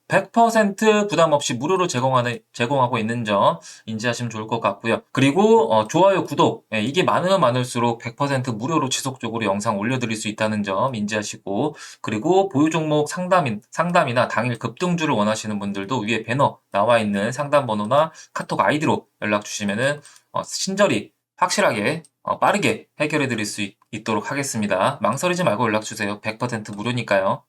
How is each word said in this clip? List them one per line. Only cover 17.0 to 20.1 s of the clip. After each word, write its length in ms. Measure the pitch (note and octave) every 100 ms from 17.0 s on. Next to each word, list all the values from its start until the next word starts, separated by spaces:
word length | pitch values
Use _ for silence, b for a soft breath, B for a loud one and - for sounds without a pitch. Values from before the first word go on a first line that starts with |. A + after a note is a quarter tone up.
| G#2+ G2+ A2
상담 340 | B2+ C#3+ D3 B2+
번호나 460 | G#2+ G#2 C#3 D#3+ B B -
카톡 260 | - A2+
아이디로 460 | G2+ D3 D3+ G#2 - -
연락 220 | G#2 G#2 -
주시면은, 540 | - G2+ G2+ C3+ D3 B